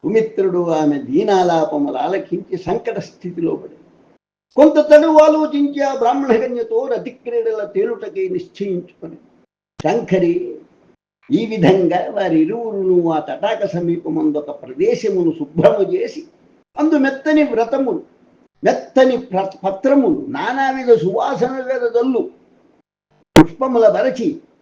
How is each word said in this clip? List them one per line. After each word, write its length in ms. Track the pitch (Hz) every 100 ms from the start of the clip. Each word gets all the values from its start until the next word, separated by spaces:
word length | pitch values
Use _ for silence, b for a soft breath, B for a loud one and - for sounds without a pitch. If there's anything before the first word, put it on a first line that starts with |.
సుమిత్రుడు 640 | 160 220 220 - 190 175 175
ఆమె 280 | 156 151 143
దీనాలాపములు 1000 | 120 143 196 190 175 165 151 151 143 127
ఆలకించి 600 | 147 190 - 175 - 180
సంకట 420 | - 220 - 202
స్థితిలో 560 | - - 180 165 160 156
పడి 200 | - - - _ _ _ _ _ _ -
కొంత 240 | 302 302
తడువు 380 | 302 302 320 311
ఆలోచించి 640 | 311 311 302 294 285 285
ఆ 140 | 277 262
బ్రాహ్మణ 400 | 233 277 277 226
కన్యతో 500 | 247 240 220 226 269
రతిక్రీడల 760 | 220 254 - 240 233 226 220
తేలుటకై 680 | 202 190 226 220 214 190 185
నిశ్చయించుకొని, 840 | 175 - - 202 180 - _ - - _ _ _ _ _ _
శంకరి, 760 | 151 226 190 185 170 180 - - - _ _ _ _ _ _
ఈ 140 | 151 220
విధంగా 680 | 214 170 190 170 175 -
వారిరువురును 1000 | 202 185 160 160 233 233 202 185 180 165
ఆ 80 | 156
తటాక 460 | 143 131 202 220 202
సమీపమందు 720 | 165 170 170 170 156 156 147
ఒక 260 | - -
ప్రదేశమును 680 | 123 127 202 240 220 190 165
శుభ్రము 640 | - 143 165 160 - 175 359
చేసి 280 | 453 - - _ _ _ _ -
అందు 160 | 302 302
మెత్తని 480 | 269 262 302 302
వ్రతములు, 600 | 285 226 226 269 262 165 - _ _ _ _ _
మెత్తని 540 | 196 262 - 262 262 240
ప్ర-, 400 | - 185 196 -
పత్రములు, 600 | 190 190 269 285 226 139 131
నానావిధ 600 | 131 196 262 269 262 247
సువాసన 720 | 226 175 214 277 269 247 269 254
వెదజల్లు 640 | 254 240 233 262 240 - - _ _ _ _ _ _ _ _ _ -
పుష్పముల 460 | 160 - 262 233 220
వరచి 540 | 190 254 254 190 - _ _